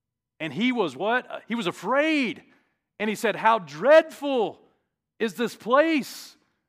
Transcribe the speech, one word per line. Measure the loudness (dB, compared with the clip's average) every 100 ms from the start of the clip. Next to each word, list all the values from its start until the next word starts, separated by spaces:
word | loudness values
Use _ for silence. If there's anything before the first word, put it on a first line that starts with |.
| _ _ _ -12
And | -10
he | -2 -2
was | 0 -2 -2
what? | -2 -2 -2 -12 -8
He |
was | -4 -4
afraid. | -6 -2 0 0 0 -2 -6 -14 _ _ _ _ -6
And | -4
he |
said, | -2 -2 2
"How | 2 2
dreadful | 0 -2 6 6 6 -2 -4 -2 -2 -6 _ _ _ _ _ -6
is | -6
this | -2 -6
place? | -6 2 4 4 0 -2 -10 -20 -20 _ _